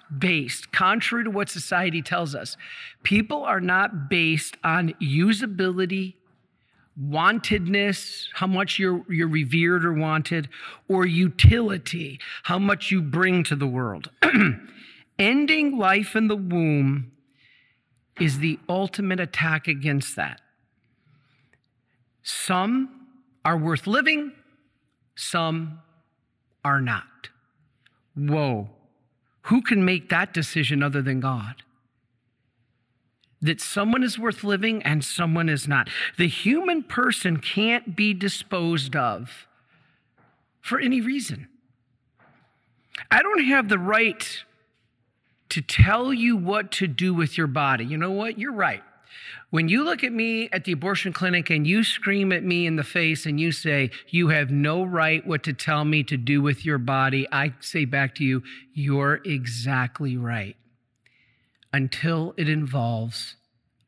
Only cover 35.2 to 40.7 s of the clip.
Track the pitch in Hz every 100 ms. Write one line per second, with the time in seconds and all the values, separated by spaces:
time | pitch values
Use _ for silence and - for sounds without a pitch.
35.2 | 170 165 165 143 143 139 - - - -
36.2 | 175 - 202 302 370 330 - - 247 220
37.2 | 185 160 - 196 220 240 233 165 208 190
38.2 | 196 - - 185 170 165 135 143 123 98
39.2 | 123 - - _ _ _ _ _ _ _
40.2 | _ _ _ _ -